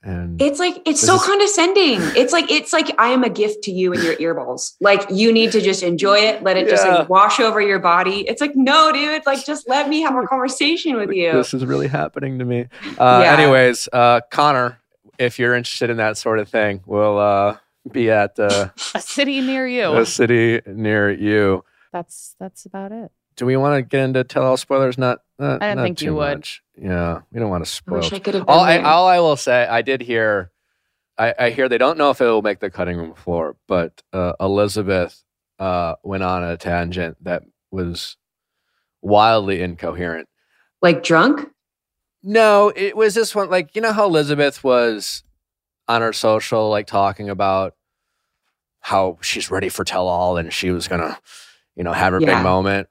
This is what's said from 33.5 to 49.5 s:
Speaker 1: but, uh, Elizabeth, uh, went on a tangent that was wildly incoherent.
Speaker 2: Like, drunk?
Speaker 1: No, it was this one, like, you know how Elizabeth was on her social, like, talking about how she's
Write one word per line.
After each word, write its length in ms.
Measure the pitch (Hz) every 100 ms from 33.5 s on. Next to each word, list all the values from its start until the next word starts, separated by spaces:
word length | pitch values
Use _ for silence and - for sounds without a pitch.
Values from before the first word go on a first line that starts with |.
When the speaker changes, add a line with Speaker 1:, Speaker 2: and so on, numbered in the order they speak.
| - _
Speaker 1:
but, 340 | 92 82 _ _
uh, 200 | 95 90 -
Elizabeth, 840 | 95 101 104 104 95 95 87 - _ _ _ _
uh, 360 | 95 90 85 -
went 200 | 95 98
on 200 | 92 92 87
a 100 | 85
tangent 600 | - 87 85 90 82 -
that 200 | 90 87 _ _ _
was 440 | 95 87 82 - - _ _ _ _ _ _ _ _
wildly 600 | 95 104 110 113 98 95
incoherent. 640 | 90 85 85 80 87 80 - _ _ _ _ _
Speaker 2:
Like, 220 | 180 165
drunk? 460 | - 165 214 294 - _ _ _ _ _ _ _
Speaker 1:
No, 480 | 190 214 220 202 208 -
it 200 | 196 208
was 180 | 220 196
this 200 | 220 208
one, 140 | 190
like, 260 | 185 165 214
you 60 |
know 120 | 226
how 120 | 214 208
Elizabeth 580 | 156 143 143 143 -
was 600 | 135 123 117 107 - - _ _ _ _ _ _ -
on 120 | 117
her 120 | 113
social, 560 | 107 117 110 - 113 110
like, 180 | 104 101
talking 420 | 101 98 95 101
about 460 | 98 98 95 95 _ _ _ _ _ _ _ _ _ _ _
how 360 | - 98 95 82
she's 280 | - 110 90